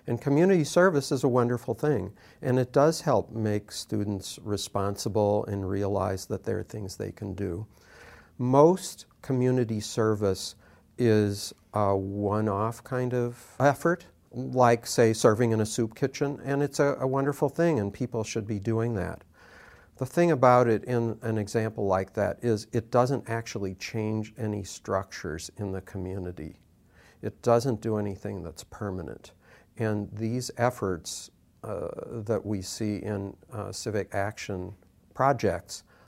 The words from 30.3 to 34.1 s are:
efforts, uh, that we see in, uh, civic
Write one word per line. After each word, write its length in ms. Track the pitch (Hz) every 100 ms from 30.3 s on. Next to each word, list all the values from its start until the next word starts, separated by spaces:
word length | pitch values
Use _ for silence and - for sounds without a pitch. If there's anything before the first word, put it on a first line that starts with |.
| 127 120 -
efforts, 760 | 120 - 98 87 - - - _ _ _
uh, 240 | - 92 90 - - 117 104
that 200 | 110 104
we 160 | 101
see 360 | 92 - 107 104
in, 380 | 104 101 98 - -
uh, 200 | 107 101
civic 420 | 104 113 104 95